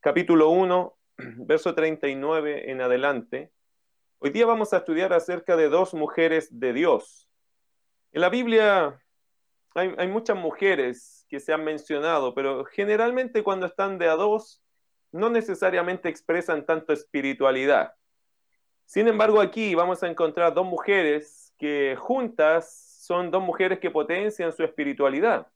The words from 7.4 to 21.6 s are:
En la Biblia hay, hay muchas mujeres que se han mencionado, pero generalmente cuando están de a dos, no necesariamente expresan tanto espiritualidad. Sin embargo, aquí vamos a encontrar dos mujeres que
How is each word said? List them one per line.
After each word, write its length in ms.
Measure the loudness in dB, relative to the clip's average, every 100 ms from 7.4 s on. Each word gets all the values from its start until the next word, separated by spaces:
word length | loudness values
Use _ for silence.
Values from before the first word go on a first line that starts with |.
| _ _ _ _ _ _ _
En 80 | -2
la 80 | 0
Biblia 720 | 0 2 4 4 4 0 -4 _ _ _ _ _ _ _
hay, 200 | -4 -4 -2
hay 120 | -4
muchas 280 | -4 -2 -2
mujeres 880 | -2 -2 0 2 -2 -4 -16 -20 _
que 100 | -12
se 140 | -4
han 100 | -4
mencionado, 680 | -2 -8 -6 -4 0 0 0
pero 320 | -2 -4 -4 -8
generalmente 760 | -6 -2 2 0 0 -2 -2
cuando 220 | -2 -2
están 320 | -4 -4 -4 0
de 120 | 0
a 40 |
dos, 480 | 2 2 0 -4 _ _ _ _ _ _
no 200 | -4 0
necesariamente 800 | 0 -2 -2 0 0 -2 -4 -6
expresan 560 | -8 -2 -2 0 -4 -2
tanto 260 | -4 -2
espiritualidad. 1000 | -4 -2 -6 -4 0 0 2 2 2 0 -8 _ _ _ _ _ _ _ _
Sin 240 | _ 0 2
embargo, 320 | 4 4 4
aquí 340 | 4 0 -2
vamos 280 | 0 0 0
a 60 | -4
encontrar 440 | -2 -2 2 2
dos 140 | 2 -2
mujeres 880 | -4 0 2 4 0 -4 -20 -20
que 400 | _